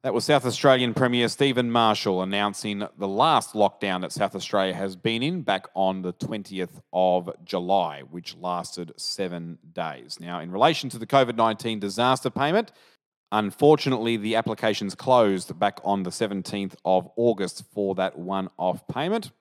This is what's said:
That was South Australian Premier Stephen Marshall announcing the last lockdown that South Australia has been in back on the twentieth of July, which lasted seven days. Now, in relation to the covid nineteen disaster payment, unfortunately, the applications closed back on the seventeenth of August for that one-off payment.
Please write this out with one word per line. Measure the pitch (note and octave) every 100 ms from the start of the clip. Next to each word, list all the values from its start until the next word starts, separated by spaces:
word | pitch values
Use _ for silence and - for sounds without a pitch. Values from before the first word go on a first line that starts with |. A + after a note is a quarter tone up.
That | C3
was | A2+ A2
South | D3
Australian | B2 G#2+ C#3+ C3 B2
Premier | A2 B2 A#2+ A#2
Stephen | - C#3 B2+ B2
Marshall | A#2 A2+ G#2+ G#2 F#2
announcing | F#2+ G2+ G#2 F#2+ A2 G2+ G#2 -
the | G2
last | G2 D3+ C#3 -
lockdown | A2 G2+ - G2+ F#2
that | F2+
South | - G2+
Australia | G2 - G#2 F#2+
has | F2 G2 F2+
been | A2 A2+
in | C#3 F3+
back | - F#2+ -
on | - F#2+ F#2+
the | F2+
twentieth | F2+ G2+ A2 G2 F#2+ F2+ - _
of | F2+ F#2 F2+ F2 -
July, | F2 F#2+ F2+ G2 E2+ C#2+ C2
which | E2+ E2 E2
lasted | F2+ F2 - - E2+ -
seven | - - F#2+ F2 E2+ E2 D#2+
days. | E2+ D#2+ C2+ A#1+ -
Now, | E2+ F2
in | E2
relation | F2+ C#3+ D3+ C3
to | A#2
the | A2
covid | C#3 B2 A#2
nineteen | A2+ G#2+ A2+ A2
disaster | G2 G2 B2 B2+ C3
payment, | B2 C#3+ F#3+ A3+ _ _ _ _ _ _
unfortunately, | G#2+ G#2 - C#3+ D3+ C#3 A#2+ A2+ A#2
the | G#2 A2
applications | A2+ A2 A2 G#2 G2+
closed | - - B2+ G#2+ F#2+ - E2
back | G2+ -
on | - G2
the | F2+
seventeenth | - G#2+ G2 F2+ G#2 G2 -
of | - F#2 F2+ -
August | A#2+ G#2 F#2 - -
for | - G2
that | F#2+ F#2 -
one-off | F2+ F#2+ F#2+ - F#2 F#2+ -
payment. | - D#3+ A3+ G#3 _